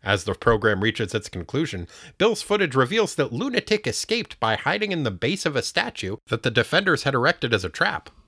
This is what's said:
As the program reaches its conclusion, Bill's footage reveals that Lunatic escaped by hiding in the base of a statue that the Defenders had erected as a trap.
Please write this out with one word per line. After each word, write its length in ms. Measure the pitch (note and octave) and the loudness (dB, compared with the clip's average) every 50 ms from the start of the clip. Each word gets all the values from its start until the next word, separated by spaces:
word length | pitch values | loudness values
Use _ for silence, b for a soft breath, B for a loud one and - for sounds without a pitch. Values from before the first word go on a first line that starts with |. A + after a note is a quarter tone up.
As 220 | - G2 G2+ G2 - | 2 2 2 2 2
the 100 | G#2+ F#2+ | -4 -6
program 480 | - - A#2+ A#2 G#2+ G2+ A2 G#2 F#2+ | 0 4 4 4 6 4 2 2 4
reaches 320 | G2 A2+ - - A#2 F#2+ - | 2 0 0 0 -4 -2 -2
its 140 | A2 - - | -4 -6 -4
conclusion, 580 | - F#2 E2+ - - C3+ E3 D3 - F#2 E2+ B B B B B B _ | -10 -10 -10 -4 -4 -4 -4 -2 -4 -8 -10 B B B B B B _
Bill's 240 | F#3 A3+ A3 - | 2 2 2 0
footage 320 | - - G3+ G#3 G3 D#3+ B2 | -2 -2 2 2 2 2 4
reveals 400 | C3+ C3 B2 F3+ A3+ G#3+ - - | 2 2 4 2 0 0 0 0
that 180 | - C#3+ - | -2 -2 0
Lunatic 540 | A#2 A#2+ D3 C#4 A#3+ - - - G#3+ G#3 - | 0 -4 -4 0 -2 -2 0 0 0 0 0
escaped 540 | - - - - - G#3+ A#3+ G#3+ - - _ | -2 -4 -4 -2 -2 -2 -2 -2 -6 -6 _
by 160 | - A2 A2 | 0 0 0
hiding 340 | - - C#3+ D#3+ G#3 G#3+ G#3 | 0 0 0 0 0 -2 -2
in 140 | F#3 E3 C#3+ | -2 -2 -2
the 80 | A#2 | -2
base 340 | F#2+ F2 - B2 F#3+ F#3+ - | -2 0 -2 -2 -2 0 -2
of 80 | E3 C#3+ | -2 -2
a 80 | C3 | 0
statue 540 | - - - F3 - A#3 - - - F#2 G2+ - _ | -2 0 -2 -2 -2 -2 -4 -6 -6 -6 -6 -8 _
that 160 | - - A2 | -4 -4 -2
the 80 | - B2 | -2 0
Defenders 540 | A2 A#2+ A2+ - - F3 G3+ F#3+ D#3+ - - | 2 2 2 4 2 2 4 2 0 2 0
had 100 | C#3+ C3+ | 0 0
erected 400 | B2 A#2+ D3 F3 - - B2 A2 | 2 2 2 0 0 0 0 0
as 100 | G2+ F#2 | 0 0
a 40 | E2+ | -2
trap. 420 | - - E3+ - - D#2+ - - _ - _ | -2 -2 -2 0 -2 -4 -10 -12 _ -20 _